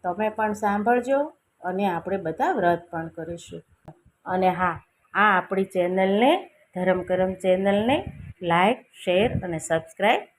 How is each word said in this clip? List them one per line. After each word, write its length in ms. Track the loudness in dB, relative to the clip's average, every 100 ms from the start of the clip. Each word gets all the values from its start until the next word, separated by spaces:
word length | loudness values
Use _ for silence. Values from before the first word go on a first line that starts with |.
તમે 260 | -4 -2 -4
પણ 240 | -2 -4
સાંભળજો 800 | -2 -2 0 2 0 2 0 -2 -8 _ _
અને 240 | -8 -2 -2
આપણે 320 | -2 -4 -6
બધા 340 | -4 -2 -2
વ્રત 360 | 2 2 0 -2
પણ 160 | -10 -10
કરીશું. 540 | -10 -12 -12 -14 -18 -18 _ -20 -20 _ _ -4
અને 240 | 0 2
હા, 300 | 2 -2 -4 _ _ _
આ 240 | 2 4 4
આપણી 260 | 0 -2
ચેનલને, 880 | -2 0 0 2 2 4 4 2 -2 _ _ -4
ધરમ 280 | 0 0
કરમ 300 | 0 0 0
ચેનલને 720 | 0 0 2 2 2 2 0 -2 -14 -18 -10
લાઈક, 360 | 0 2 4 0
શેર 680 | _ -12 -2 2 2 0
અને 140 | -4 -8
સબસ્ક્રાઈબ 640 | -2 -4 -4 -2 0 0 -2